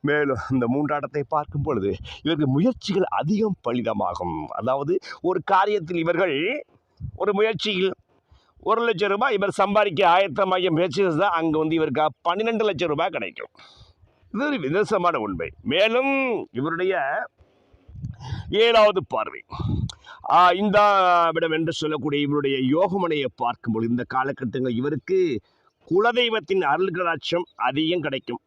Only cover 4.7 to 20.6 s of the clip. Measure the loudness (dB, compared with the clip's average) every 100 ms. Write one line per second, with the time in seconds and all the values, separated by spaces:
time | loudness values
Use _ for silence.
4.7 | -2 -2 -4 -6 -6 -4 -4 2 2 2
5.7 | -2 -2 -4 -2 0 0 0 -2 -6 -10
6.7 | _ _ _ -16 -4 -2 2 0 0 -4
7.7 | 0 -2 -4 _ _ _ _ _ _ -2
8.7 | 0 0 0 0 0 0 0 -2 0 2
9.7 | 4 2 4 6 6 4 0 0 2 2
10.7 | 2 0 2 0 2 0 0 0 0 0
11.7 | 0 0 2 0 0 -2 0 -2 0 -2
12.7 | -2 -2 0 -2 -4 -8 -12 -18 _ -20
13.7 | -20 -20 _ _ _ _ -4 -2 -2 -2
14.7 | -2 0 2 2 0 -4 -4 -8 -8 -2
15.7 | 2 2 2 0 0 -2 -4 -6 -6 -4
16.7 | -2 -2 -2 -2 -4 -8 _ _ _ _
17.7 | _ -20 -14 -14 -12 -12 -10 -4 2 4
18.7 | 6 6 4 -2 -4 -4 -10 _ -8 -4
19.7 | -2 -4 -10 -20 -14 2 6 6 6